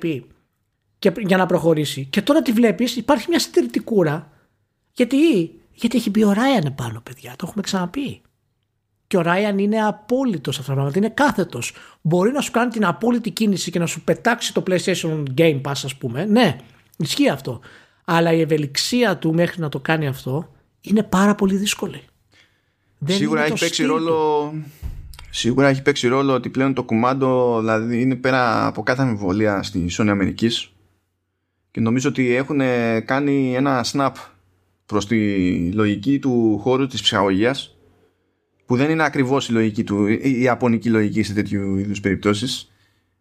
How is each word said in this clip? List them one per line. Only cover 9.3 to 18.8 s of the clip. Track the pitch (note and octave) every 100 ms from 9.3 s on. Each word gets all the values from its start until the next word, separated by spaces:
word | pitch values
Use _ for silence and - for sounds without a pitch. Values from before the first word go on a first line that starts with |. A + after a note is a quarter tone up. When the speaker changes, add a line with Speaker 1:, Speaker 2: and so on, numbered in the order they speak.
| F#3 G#3+ G3
Speaker 1:
είναι | G#3 A3 G#3+
απόλυτος | G#3 - B3+ C4 E3+ C#3+ C3
αυτά | C3+
τα |
πράγματα. | C3+ C#3 D#3
Είναι | G#3+
κάθετος. | A3+ C#4 - E3+ - - - - _
Μπορεί | D#3+ F3 G3+
να | C#4
σου | -
κάνει | A#3 A#3+
την | A3+ F#3+
απόλυτη | - A#3 A#3+ A#3
κίνηση | - A3 F#3 -
και | F3
να | E3+
σου | -
πετάξει | - E3 A3+ A#3 -
το | G3 F#3+
PlayStation | F3+ F#3+ F3 E3 D#3 C#3 C3
Game | E3 C#3
Pass, | C#3 C#3
ας | C#3 -
πούμε. | C3 A#2+ G#3
Ναι, | G#3 G#3+ - - _ _ -
ισχύει | D#3 - C#4
αυτό. | D3 - A#2+ - - _ _ -
Αλλά | E3+ E3+
η | E3
ευελιξία | D#3 D#3 C#3+ C#3